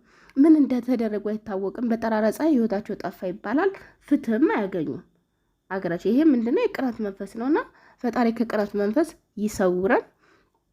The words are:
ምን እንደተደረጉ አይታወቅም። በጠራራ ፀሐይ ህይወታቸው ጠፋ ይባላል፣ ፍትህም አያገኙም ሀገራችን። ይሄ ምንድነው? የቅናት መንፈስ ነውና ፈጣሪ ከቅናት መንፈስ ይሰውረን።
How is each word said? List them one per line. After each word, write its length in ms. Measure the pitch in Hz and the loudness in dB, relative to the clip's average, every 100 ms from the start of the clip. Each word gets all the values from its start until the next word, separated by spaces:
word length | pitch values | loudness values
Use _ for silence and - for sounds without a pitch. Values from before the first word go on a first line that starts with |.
| _ _ _ - | _ _ _ 4
ምን 160 | 311 311 | 6 8
እንደተደረጉ 720 | 240 247 233 240 220 208 202 | 6 0 0 0 0 -2 -4
አይታወቅም። 600 | 214 220 196 196 190 240 | -6 -6 -6 -6 -4 -2
በጠራራ 380 | 226 220 214 202 | -2 0 0 0
ፀሐይ 200 | - 302 | 0 2
ህይወታቸው 440 | 269 226 196 214 208 | 2 2 -2 -6 -8
ጠፋ 220 | - - 185 | -10 -8 -8
ይባላል፣ 460 | 180 - 262 381 381 - _ | -8 -4 0 0 -4 -16 _
ፍትህም 440 | - 294 - 220 330 | -2 -2 0 0 2
አያገኙም 520 | 427 196 185 147 131 - _ _ _ _ _ - | 0 -2 -4 -4 -8 -12 _ _ _ _ _ -10
ሀገራችን። 400 | 190 185 170 185 | -6 -4 -4 0
ይሄ 80 | 240 320 | 4 4
ምንድነው? 360 | 247 226 359 | 4 2 0
የቅናት 360 | 440 - 262 226 | 0 -2 -6 -4
መንፈስ 320 | 208 196 196 226 | -8 -8 -12 -6
ነውና 220 | 254 359 523 _ _ _ | -2 -2 -2 _ _ _
ፈጣሪ 280 | 247 233 233 | -4 0 0
ከቅናት 380 | 226 226 214 208 202 | 0 -2 -2 -2 -2
መንፈስ 340 | 202 254 330 - _ - | 0 0 -2 -4 _ -6
ይሰውረን። 680 | 208 - 190 180 190 285 - _ _ _ _ _ _ | -4 0 0 2 0 0 -2 _ _ _ _ _ _